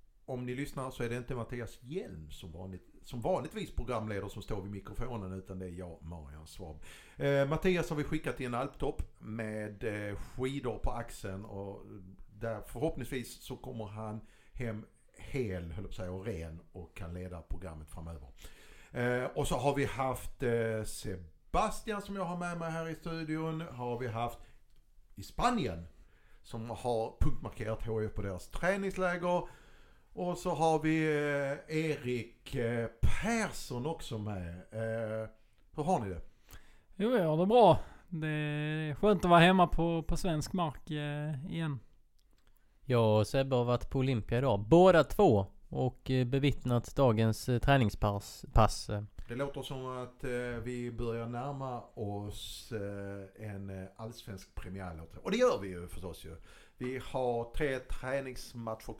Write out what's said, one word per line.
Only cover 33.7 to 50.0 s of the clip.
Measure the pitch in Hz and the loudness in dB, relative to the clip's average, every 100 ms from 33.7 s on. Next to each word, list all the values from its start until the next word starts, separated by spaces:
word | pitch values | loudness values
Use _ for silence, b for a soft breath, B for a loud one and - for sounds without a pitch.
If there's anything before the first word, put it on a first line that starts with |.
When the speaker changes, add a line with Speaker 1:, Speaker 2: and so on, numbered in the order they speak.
| 123 139 | -4 -4
Speaker 1:
också | 160 - 113 | -6 -6 -6
med. | 104 98 85 87 - | -4 -6 -6 -10 -10
Eh, | 110 113 113 110 110 110 - - _ - - | -6 -4 -4 -4 -4 -8 -12 -20 _ -12 -4
hur | |
har | 151 170 | 0 0
ni | 101 | 0
det? | 85 - - b b b b b - | -6 -10 -16 b b b b b -2
Speaker 2:
Jo, | 214 247 | 2 4
jag | |
har | 160 156 | 4 4
det | 190 | 6
bra. | 247 202 156 B B B | 10 10 8 B B B
Det | 165 156 | -4 -2
är | 151 151 147 151 156 156 | -2 -2 -2 -2 -2 -2
skönt | 143 208 202 | 2 4 6
att | 180 | 10
vara | 170 | 12
hemma | 170 185 175 | 12 10 8
på, | - 170 165 | 6 4 2
på | 156 170 | 2 0
svensk | 185 156 - | 2 0 0
mark, | 185 160 - - | 0 -2 -4 -6
eh, | 151 147 147 151 139 165 | -4 -4 -4 -4 -4 -4
igen. | 165 160 127 - - _ _ - - - - - _ | -4 -2 -4 -8 -20 _ _ -20 -20 -20 -20 -20 _
Speaker 3:
Jag | - 120 110 107 | 0 4 6 6
och | 104 | 4
Sebbe | 135 135 127 | 2 2 2
har | |
varit | 120 123 - | 4 2 0
på | 135 | 0
Olympia | 131 120 - 120 | 2 0 0 0
idag, | 135 104 | 2 2
båda | 104 165 185 170 | 8 10 12 10
två, | - - 196 104 98 - - | 8 8 8 8 4 -6 -6
och, | 135 127 - - | 0 0 -2 0
eh, | 131 123 | 2 2
bevittnat | 135 139 - 127 120 - - | 4 4 2 2 0 2 4
dagens, | 131 110 113 107 - | 6 6 4 2 0
eh, | 120 | 2
träningspass, | - 139 107 - 104 101 - - - | 6 6 6 2 0 0 -6 -14 4
pass, | - 107 - - | 6 6 4 -4
eh. | 104 104 - - | -6 -6 -10 -8
Speaker 1:
Det | |
låter | 120 139 139 | -6 -6 -6
som | 131 131 127 | -8 -6 -6
att, | 127 | -8